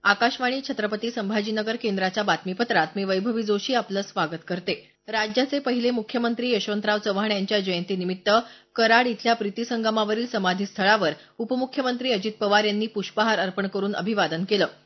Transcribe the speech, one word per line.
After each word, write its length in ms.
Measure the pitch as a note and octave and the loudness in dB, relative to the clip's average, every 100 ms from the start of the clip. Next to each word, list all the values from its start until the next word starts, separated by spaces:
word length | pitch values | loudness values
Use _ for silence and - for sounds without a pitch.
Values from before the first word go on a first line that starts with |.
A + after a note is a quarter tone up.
आकाशवाणी 580 | G3 G3+ A#3 - B3+ C4 C4+ | 4 4 2 0 -2 -2 -6
छत्रपती 420 | B3 G#3 G#3 A3+ | -4 -2 -2 -4
संभाजीनगर 640 | A#3+ G3+ G#3+ G#3 G#3+ G#3+ A#3 | -4 -2 -2 -2 -2 -2 -2
केंद्राच्या 480 | A#3 G3 F#3+ F#3 | -2 0 0 0
बातमीपत्रात 640 | G3+ D#3+ F3+ F#3 A#3 G3+ D#3+ G3+ | 0 0 -2 -4 2 2 2 -2
मी 80 | |
वैभवी 400 | F#3+ F#3+ G#3 A3+ | 0 0 0 -2
जोशी 300 | G#3+ G#3 - | 0 -2 2
आपलं 280 | B3 G3+ G3 | -2 0 -4
स्वागत 420 | G3+ - D#3 E3 - | -4 -2 -2 -4 -6
करते. 260 | F3+ F3+ F3 - _ - | -6 -4 -6 -8 _ -6
राज्याचे 520 | A3 G#3+ G#3+ C4+ C#4+ | -2 0 0 0 0
पहिले 320 | C#4 B3+ A#3+ | 0 0 2
मुख्यमंत्री 600 | B3 G#3+ A#3+ A#3 A#3 B3 | 0 -2 -2 0 0 0
यशवंतराव 440 | A3+ G#3 G#3 G#3 G#3 | 0 0 -2 0 0
चव्हाण 340 | G#3 G3 G#3+ | 0 0 0
यांच्या 280 | G3+ G3 G#3 | 0 0 0
जयंतीनिमित्त 720 | F#3+ F3 F3+ F#3+ F3+ F#3 - G#3+ A#3+ - _ - | 0 -2 -2 -4 -2 -2 4 2 2 -16 _ 0
कराड 320 | A3+ A3+ B3 | 4 6 4
इथल्या 260 | A3 A#3 | 0 0
प्रीतिसंगमावरील 920 | A#3 G#3 G3+ A#3 A#3 A3 A3 G#3 G#3+ A#3+ | 0 0 -4 -4 -2 0 0 0 -2 -2
समाधीस्थळावर 880 | A3 F#3 F#3 G3 - G3 G#3+ E3+ D3 - _ | -2 0 0 -4 0 4 4 2 -2 -12 _
उपमुख्यमंत्री 760 | A3+ B3+ B3+ C#4+ B3+ B3 B3+ | -4 -2 -2 -2 -2 -2 0
अजित 200 | A3 G#3 G#3+ | 0 -2 -2
पवार 240 | G#3 G#3 | 4 4
यांनी 240 | G#3+ G#3 A3 | 4 0 -2
पुष्पहार 520 | G#3 F#3+ - A3 G#3+ | -4 -4 0 2 2
अर्पण 280 | F#3 F#3+ G3 | 0 -2 -2
करून 280 | G3 G3 G#3 | -2 -2 -2
अभिवादन 480 | F#3 G#3+ D#3+ E3 | -2 0 0 0
केलं. 240 | F#3+ G#3 D#3+ - | 0 2 0 -2